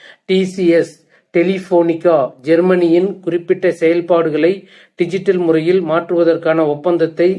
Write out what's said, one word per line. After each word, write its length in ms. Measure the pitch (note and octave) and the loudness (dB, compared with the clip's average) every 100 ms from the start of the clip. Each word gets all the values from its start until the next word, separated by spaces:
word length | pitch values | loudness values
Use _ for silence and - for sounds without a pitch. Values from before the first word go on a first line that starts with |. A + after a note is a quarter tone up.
| - - | -20 -14
டி 140 | - F#3+ | -2 -2
சி 220 | F#3 F#3 F3 | -2 -2 0
எஸ் 260 | E3+ - - _ _ _ | 2 0 -10 _ _ _
டெலிஃபோனிகா 840 | F3 E3+ F#3+ - E3+ E3+ E3+ F3 D#3 B2+ - | -2 0 -2 0 0 2 0 0 2 0 -6
ஜெர்மனியின் 680 | C3+ E3 F3+ F3+ E3+ F3 G3 - | 0 2 2 2 2 2 0 -4
குறிப்பிட்ட 500 | - E3+ E3+ F3+ F3+ | -6 -6 -4 -2 -2
செயல்பாடுகளை 840 | E3 E3 E3+ E3+ E3+ D#3+ D3 E3 G3 - - _ | 0 0 0 0 0 0 0 0 -2 -10 -20 _
டிஜிட்டல் 460 | - E3+ F#3+ F#3+ F3+ E3+ | -6 -4 -2 -2 0 0
முறையில் 340 | D#3+ D#3+ F#3 | 0 0 0
மாற்றுவதற்கான 760 | D#3+ E3 E3+ E3+ E3 E3 D#3+ D#3+ D#3 | 0 -4 -2 0 2 0 0 0 0
ஒப்பந்தத்தை 640 | D3 F3+ E3+ D#3+ D#3+ F3 | -2 -2 0 -2 0 -2